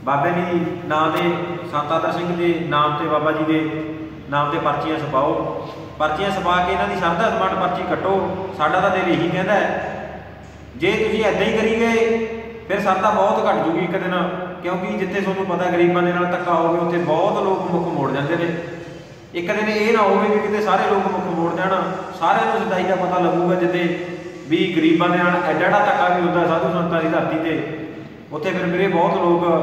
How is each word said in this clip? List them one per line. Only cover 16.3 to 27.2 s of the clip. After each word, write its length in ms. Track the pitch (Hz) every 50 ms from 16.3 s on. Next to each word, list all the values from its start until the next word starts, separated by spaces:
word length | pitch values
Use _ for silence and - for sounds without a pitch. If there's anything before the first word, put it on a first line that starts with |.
| 175 175 175 175 170
ਹੋਵੇ, 260 | 165 165 170 170 175
ਉੱਥੇ 180 | 170 170 170 175
ਬਹੁਤ 460 | 175 151 151 160 180 208 220 208 202
ਲੋਕ 280 | 196 190 170 170 170
ਮੁੱਖ 160 | 175 170 170 165 156
ਮੋੜ 180 | 143 135 -
ਜਾਂਦੇ 240 | 143 143 147 156 170
ਨੇ। 200 | 170 170 165 170 165 - - - - - - - - - - - - - - -
ਇੱਕ 140 | 175 175 185
ਦਿਨ 220 | 208 208 214 214
ਇਹ 240 | 214 214 208 220 226
ਨਾ 80 | 220
ਹੋਵੇ 260 | 208 196 196 202 208 208
ਵੀ 120 | 208 208
ਕਿਤੇ 220 | 214 208 208 208
ਸਾਰੇ 280 | 208 196 185 190 - -
ਲੋਕ 220 | 208 196 190 196
ਮੁੱਖ 140 | 190 190 180 175
ਮੋੜ 260 | 170 170 165 170 165
ਜਾਣ। 160 | 180 185 190 190 185 175 180 - - - - - -
ਸਾਰਿਆਂ 260 | 165 175 202 226 226
ਨੂੰ 140 | 220 - -
ਸੱਚਾਈ 240 | 202 196 190 180 175
ਦਾ 120 | 196 190
ਪਤਾ 220 | 180 180 175 180 180
ਲੱਗੂਗਾ 360 | 175 165 160 170 175 175 185
ਜਿੱਦੇ 240 | 180 175 170 175 175 170 165 - - - - - - - - - - - 135
ਵੀ 100 | 160 185 190 185 160
ਗਰੀਬਾਂ 340 | 160 156 165 165 170 175 175
ਦੇ 80 | 175 180
ਨਾਲ 180 | 175 180 180 180 180
ਐਡਾ 220 | 165 151 156 175
ਐਡਾ 140 | 190 202 208
ਧੱਕਾ 280 | 202 202 185 170 180 180
ਵੀ 120 | 180 180
ਹੁੰਦਾ 240 | 175 170 170 175 170 156
ਸਾਧੂ 240 | 160 160 180 175 175
ਸੰਤਾਂ 280 | 175 170 170 170 165
ਦੀ 60 | 160 160
ਧਰਤੀ 300 | 165 160